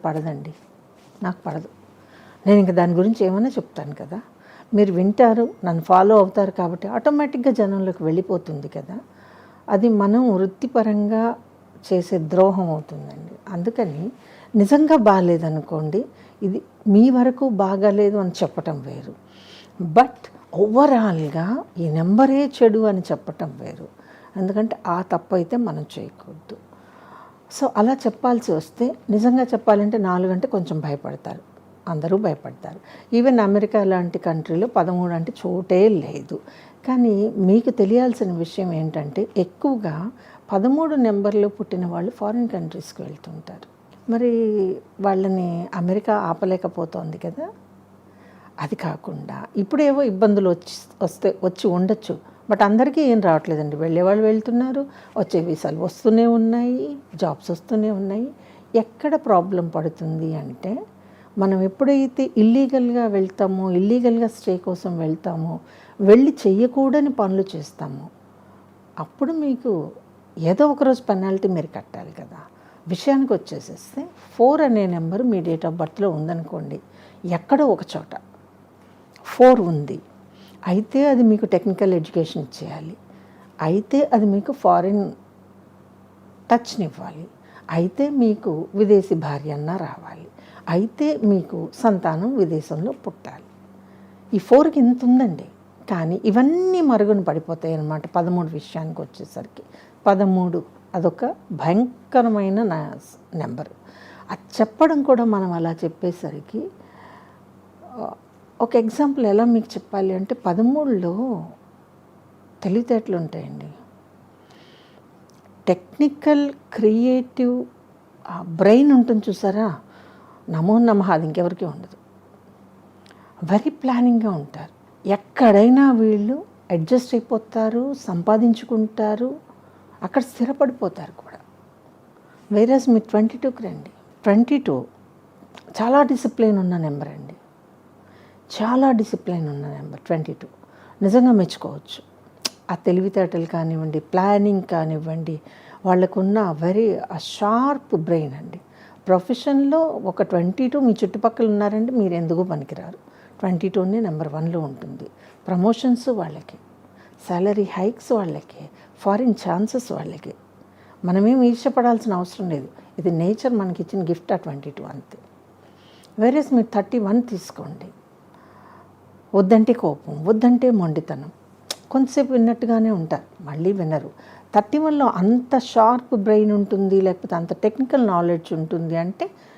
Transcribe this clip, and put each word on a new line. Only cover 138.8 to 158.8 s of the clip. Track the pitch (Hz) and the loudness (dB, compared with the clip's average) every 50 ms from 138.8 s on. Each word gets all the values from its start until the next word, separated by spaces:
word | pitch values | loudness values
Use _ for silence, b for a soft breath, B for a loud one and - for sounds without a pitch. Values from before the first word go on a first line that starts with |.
| 269 269 | 4 4
డిసిప్లిన్ | 247 220 208 - - - - 180 180 170 156 147 | 4 2 0 -2 -6 -8 -6 -6 -6 -4 -4 -6
ఉన్న | 143 143 143 | -6 -8 -8
నెంబర్ | 143 143 143 143 151 147 - | -10 -12 -12 -14 -14 -16 -10
ట్వంటీ | - - 170 160 151 - - | -6 -4 -4 -4 -4 -6 -10
టూ. | - - - - _ B B B B B B B - | -14 -16 -20 -20 _ B B B B B B B -2
నిజంగా | 202 190 214 254 247 254 | 2 4 6 6 6 6
మెచ్చుకోవచ్చు. | 233 202 175 165 - - - - 147 147 - - - - - _ _ _ _ _ _ _ - - - _ _ - | 6 6 4 2 -4 -8 -12 -12 -12 -14 -16 -18 -20 -20 -20 _ _ _ _ _ _ _ -12 -12 -12 _ _ -10
ఆ | 180 | -8
తెలివితేటలు | - - 185 175 185 185 196 190 196 185 175 - 170 165 | -4 0 0 0 2 0 0 0 -2 -2 -2 -2 -4 -6
కానివ్వండి, | 160 - 165 160 160 160 160 160 156 147 151 | -4 -4 -4 -4 -4 -4 -4 -6 -6 -6 -6
ప్లానింగ్ | 151 - - 185 190 202 208 202 202 208 202 190 185 | -6 -4 -2 0 2 2 4 4 2 2 0 0 -2
కానివ్వండి, | - 175 165 160 160 160 151 160 160 160 165 160 165 156 151 B B B B B B B B - | -4 -4 -4 -2 -4 -4 -6 -6 -8 -8 -8 -8 -8 -10 -10 B B B B B B B B -2
వాళ్ళకున్న | 190 185 180 185 185 - 196 190 196 202 220 208 175 156 147 | 0 2 2 2 0 0 0 0 0 0 0 0 -2 -4 -2
very, | 170 180 190 214 226 208 156 - - - | -2 -2 0 2 0 0 0 -2 -6 -10
ఆ | 175 | -10
షార్ప్ | 156 - - - - 214 208 220 240 262 285 285 277 - - - | -12 -12 -12 -6 -4 0 0 2 2 0 0 -2 -4 -4 -4 -4
బ్రెయిన్ | 165 160 170 170 160 151 135 135 | -4 -2 0 -2 -2 -2 -6 -10
అండి. | 151 - - - - - B B B B B B B - | -14 -16 -16 -18 -18 -20 B B B B B B B -2
ప్రొఫెషన్‌లో | - 185 180 180 - 247 247 - 285 277 277 277 277 302 320 | 0 0 2 0 -2 -6 -4 -2 0 0 2 2 2 2 2
ఒక | 320 311 - - 202 190 175 - | 0 0 -2 -6 -6 -4 -4 -4
ట్వంటీ | 196 - 190 170 170 180 196 - 262 | -2 0 0 0 0 -2 -2 -2 -2
టూ | 247 285 285 | -2 0 2
మీ | 269 233 202 - 214 | 2 2 2 2 -2
చుట్టుపక్కల | 185 - 208 226 226 226 - 233 | -4 -2 0 -2 -2 0 0 0
ఉన్నారంటే | 214 208 202 208 202 214 214 226 247 | 0 0 0 0 0 0 -2 -2 -2
మీరు | 254 233 202 180 175 | 0 0 0 0 -2
ఎందుకు | 170 170 160 165 175 180 | -2 -2 -2 -2 -2 -2
పనికిరారు. | 185 160 151 135 - - - - 170 190 - _ B B B B B B - | -4 -6 -8 -8 -12 -14 -14 -16 -16 -18 -20 _ B B B B B B -6
ట్వంటీ | - 185 185 160 196 185 | -4 -2 -2 -2 -2 -2
టూనే | 175 202 185 185 208 233 | -2 -2 -2 0 -2 -2
నెంబర్ | 220 180 156 156 160 147 147 | -2 -4 -4 -6 -8 -8 -6
వన్లో | 156 160 170 175 165 | -6 -6 -4 -4 -4
ఉంటుంది. | 156 139 135 - - - - - - - b b b b b b - | -6 -8 -10 -12 -16 -16 -16 -16 -18 -20 b b b b b b -8
ప్రమోషన్స్ | - 185 175 185 226 226 - - 254 240 240 - 262 | -4 -2 0 2 2 0 0 0 0 0 0 -2 -4
వాళ్ళకి, | 240 208 165 156 147 - - - - - - - - _ - - B B B B B - - - | -4 -4 -6 -8 -12 -16 -18 -20 -20 -20 -20 -20 -20 _ -20 -20 B B B B B -14 -8 -6
శాలరీ | 180 175 190 208 202 214 196 185 - | -4 -2 0 0 0 0 -2 -4 -4
హైక్స్ | 185 185 214 240 - - - | -4 -4 -4 -4 -6 -4 -2
వాళ్ళకి, | 247 214 190 165 147 147 - - - - - b b b | -2 -2 -2 -4 -8 -10 -12 -18 -20 -20 -20 b b b